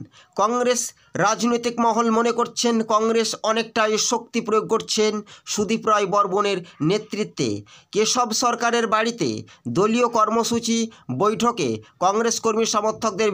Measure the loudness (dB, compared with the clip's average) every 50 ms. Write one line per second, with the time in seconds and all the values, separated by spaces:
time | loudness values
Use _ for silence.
0 | -8 -14 _ -20 -20 _ -2 0 0 2 2 0 2 0 0 -2 -4 -8 -12 _
1 | _ _ -4 0 0 0 0 0 0 0 0 0 -2 -2 -2 0 0 2 2 2
2 | 2 2 2 2 2 0 0 0 -2 -4 -4 -2 0 0 0 0 0 2 2 2
3 | 2 2 2 2 0 0 -4 -4 -2 0 0 0 -2 -2 0 0 0 2 2 0
4 | 0 -2 -2 -4 -4 -4 -6 -4 -2 0 0 0 0 0 -2 -2 -2 -2 -2 0
5 | 0 0 0 -4 -8 -10 -20 -20 -12 -8 -4 -4 0 0 -2 -2 0 2 2 2
6 | 2 2 2 2 2 2 0 0 0 0 0 -2 -6 -10 -8 -2 0 0 0 0
7 | -2 -6 -6 -6 -6 -6 -4 -4 -2 -2 -2 -4 -8 -16 -20 -20 _ -6 -2 0
8 | 0 0 2 0 0 0 -2 0 0 0 0 0 0 0 2 0 0 2 0 0
9 | 0 -2 -2 -2 -2 -2 -2 -6 -10 -16 -20 _ -8 -4 0 2 2 2 4 2
10 | 2 2 2 2 2 2 2 0 0 0 -2 -2 0 0 -2 -2 -2 -4 -8 -16
11 | -10 -8 -2 0 2 2 2 2 0 0 0 0 -2 -2 -2 -4 -8 -14 _ 0
12 | 0 2 2 2 0 0 -2 0 -2 0 0 0 0 0 0 0 0 -2 -4 -2
13 | -4 -4 -2 0 0 0